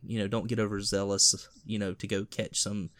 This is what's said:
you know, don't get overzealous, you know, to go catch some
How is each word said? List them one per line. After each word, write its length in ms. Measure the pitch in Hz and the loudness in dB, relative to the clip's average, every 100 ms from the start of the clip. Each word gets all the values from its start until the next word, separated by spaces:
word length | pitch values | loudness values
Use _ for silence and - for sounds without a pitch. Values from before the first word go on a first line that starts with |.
| - | -4
you 140 | 113 | -2
know, 80 | 101 | 0
don't 200 | 113 110 | 0 0
get 120 | 113 | 0
overzealous, 880 | 104 101 98 98 101 98 - 98 - - - | 0 0 0 0 2 4 4 4 -4 -14 -6
you 140 | 107 | -2
know, 140 | 95 | -2
to 140 | 95 101 | -4 -2
go 180 | 98 104 | -2 -2
catch 340 | - 107 - | -4 -2 -2
some 280 | 104 104 82 | -2 -2 -6